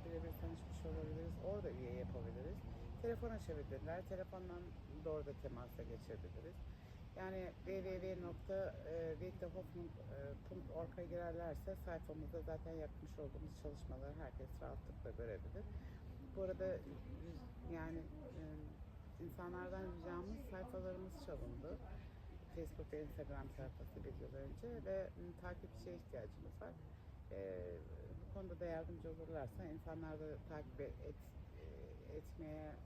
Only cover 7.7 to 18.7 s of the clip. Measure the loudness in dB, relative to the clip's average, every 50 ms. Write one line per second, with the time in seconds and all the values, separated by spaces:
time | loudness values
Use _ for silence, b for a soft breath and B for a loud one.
7.7 | 2 4 4 4 2 4 4 2 2 2 2 0 0 0 2 4 6 6 6 4
8.7 | 4 0 0 2 2 4 4 4 4 2 2 0 0 0 0 0 0 0 -2 -2
9.7 | -2 -2 -2 -2 -2 -4 -4 -2 -2 0 0 0 -2 -2 -2 -2 -2 -2 0 0
10.7 | 2 2 2 0 0 -2 0 2 2 2 4 4 2 2 2 2 2 2 2 0
11.7 | 0 0 0 0 0 0 0 0 -2 0 0 0 2 2 2 2 2 2 2 0
12.7 | 0 2 0 0 -2 -2 -4 -4 -2 0 0 0 0 0 -2 -2 -2 -2 -2 -2
13.7 | -2 0 -2 -2 0 0 0 0 0 0 -2 -2 -2 -2 -2 -2 -2 -2 0 0
14.7 | -2 -2 -2 -2 -2 -2 -2 0 0 2 2 2 2 2 0 0 0 0 0 0
15.7 | B B B B B B B B -4 -4 -4 -2 2 4 4 4 4 4 4 4
16.7 | 4 4 2 -2 -4 -2 -2 -2 -2 -2 -2 -2 -2 -2 -4 -4 -4 -2 0 0
17.7 | 2 2 2 2 2 0 0 -2 -4 -4 -4 -4 -2 -2 -2 -2 -2 -2 -2 -4